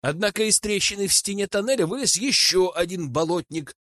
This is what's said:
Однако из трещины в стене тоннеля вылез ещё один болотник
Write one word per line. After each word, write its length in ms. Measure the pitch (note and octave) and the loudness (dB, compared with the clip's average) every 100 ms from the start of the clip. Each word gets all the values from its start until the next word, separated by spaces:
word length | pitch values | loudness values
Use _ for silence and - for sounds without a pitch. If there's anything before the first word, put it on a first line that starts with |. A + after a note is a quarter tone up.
Однако 440 | C3+ D#3 G#3 - | -4 0 -2 0
из 140 | G#3+ - | 2 2
трещины 480 | G#3 G3+ - G3+ G3 | 2 0 0 -2 0
в 60 | |
стене 340 | - - G3 G3 | 2 0 -4 -2
тоннеля 400 | G#3 G#3+ C4+ E3 | -2 0 0 0
вылез 300 | B3 C4 - | 0 0 0
ещё 560 | C4 - - F3+ F#3 | 0 2 4 4 2
один 380 | E3 F3 F#3 D3+ | 2 -4 -2 -4
болотник 640 | B2+ D#3+ F3 - D#3+ C#3+ - _ _ | -2 0 -2 -4 -8 -10 -18 _ _